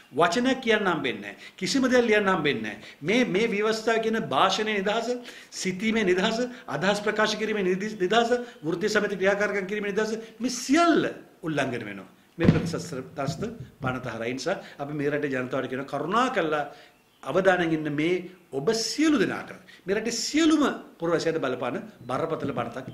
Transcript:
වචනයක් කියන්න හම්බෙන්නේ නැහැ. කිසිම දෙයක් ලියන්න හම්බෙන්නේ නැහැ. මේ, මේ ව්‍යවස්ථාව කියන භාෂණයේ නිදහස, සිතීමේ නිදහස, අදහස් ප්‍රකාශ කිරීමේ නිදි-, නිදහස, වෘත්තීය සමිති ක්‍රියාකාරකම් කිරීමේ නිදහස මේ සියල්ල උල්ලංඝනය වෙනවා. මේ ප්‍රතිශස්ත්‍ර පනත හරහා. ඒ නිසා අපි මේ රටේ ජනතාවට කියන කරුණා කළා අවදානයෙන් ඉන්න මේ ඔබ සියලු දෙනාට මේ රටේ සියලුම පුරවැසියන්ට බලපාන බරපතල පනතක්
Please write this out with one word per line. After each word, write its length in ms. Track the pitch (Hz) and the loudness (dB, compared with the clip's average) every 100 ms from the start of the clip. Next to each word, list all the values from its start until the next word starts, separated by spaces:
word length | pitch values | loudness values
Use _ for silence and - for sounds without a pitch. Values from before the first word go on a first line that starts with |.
| - | -10
වචනයක් 460 | 127 175 240 247 254 | 2 2 4 0 0
කියන්න 280 | 233 214 196 | 2 2 2
හම්බෙන්නේ 420 | 160 135 202 104 | 0 -2 -4 -10
නැහැ. 200 | - - | -14 -20
කිසිම 300 | - 185 277 254 | -6 -2 2 4
දෙයක් 160 | 247 | 4
ලියන්න 240 | 233 214 196 | 6 4 4
හම්බෙන්නේ 340 | 185 147 120 | 2 2 -2
නැහැ. 340 | 107 104 - - | -4 -10 -16 -10
මේ, 260 | 147 233 | 0 2
මේ 220 | 220 180 226 | 2 2 0
ව්‍යවස්ථාව 520 | 196 214 220 - 226 | 0 0 0 0 2
කියන 160 | 220 220 151 | 2 -2 0
භාෂණයේ 540 | 131 190 190 214 208 | 4 4 2 0 0
නිදහස, 260 | 190 220 240 247 - - - | 0 -2 -2 -6 -8 -18 -16
සිතීමේ 560 | - 185 190 220 220 | -6 -6 -2 0 2
නිදහස, 360 | 196 180 214 226 247 - - | 2 4 2 0 -2 -6 -8
අදහස් 340 | 139 185 202 | -2 0 2
ප්‍රකාශ 360 | 214 208 214 214 | 0 2 0 0
කිරීමේ 260 | 214 208 | -2 0
නිදි-, 300 | 185 185 214 175 | 0 0 -2 -2
නිදහස, 340 | 180 220 233 247 240 - | 2 4 4 0 -2 -8
වෘත්තීය 320 | 151 175 208 | -6 -2 0
සමිති 240 | 208 202 190 | 2 0 2
ක්‍රියාකාරකම් 500 | 190 196 202 196 185 | 2 2 0 -2 -4
කිරීමේ 260 | 214 202 | -4 -2
නිදහස 200 | 196 214 226 - - | -2 -2 -4 -8 -6
මේ 140 | 247 | -6
සියල්ල 540 | - - 302 339 214 123 - - _ | -4 2 4 6 4 2 -4 -16 _
උල්ලංඝනය 440 | 165 147 127 120 | -4 -2 0 -2
වෙනවා. 260 | 104 98 92 - _ - | -6 -12 -14 -20 _ 4
මේ 100 | 165 | 6
ප්‍රතිශස්ත්‍ර 500 | 160 - 135 - 127 131 - 135 - 220 233 - - | 6 0 -6 -6 -8 -10 -6 -6 -4 -8 -8 -16 -6
පනත 280 | 131 127 123 | -4 -4 -6
හරහා. 200 | 113 113 | -6 -4
ඒ 80 | |
නිසා 220 | 131 156 - - - | -4 -4 -4 -6 -12
අපි 160 | 143 | -8
මේ 180 | 151 143 | -2 -2
රටේ 200 | 147 143 | 0 -2
ජනතාවට 400 | 131 127 139 123 | -2 -2 -4 -4
කියන 160 | 127 135 | -6 -6
කරුණා 400 | 139 156 220 254 | -6 0 0 2
කළා 340 | 202 160 151 143 - - _ _ _ | 0 0 0 -4 -10 -20 _ _ _
අවදානයෙන් 500 | 135 160 190 180 165 | -2 2 4 4 2
ඉන්න 200 | 156 151 | 0 0
මේ 220 | 143 160 180 185 - _ | 0 0 0 -4 -16 _
ඔබ 180 | 135 156 | -2 0
සියලු 440 | 220 - - 311 285 | 0 -2 0 2 4
දෙනාට 360 | 156 101 90 - - - | 2 -2 -10 -16 -20 -16
මේ 120 | 175 | -4
රටේ 180 | 208 220 | -2 -2
සියලුම 500 | 226 - 285 320 311 247 - - - | -4 -2 4 4 6 4 0 -10 -6
පුරවැසියන්ට 420 | 170 160 165 156 | 0 2 2 0
බලපාන 380 | 135 123 123 117 110 - | -2 -2 -4 -4 -10 -16
බරපතල 520 | 120 131 160 156 - | -6 -4 -2 -4 -4
පනතක් 340 | 123 117 131 139 | -4 -6 -8 -12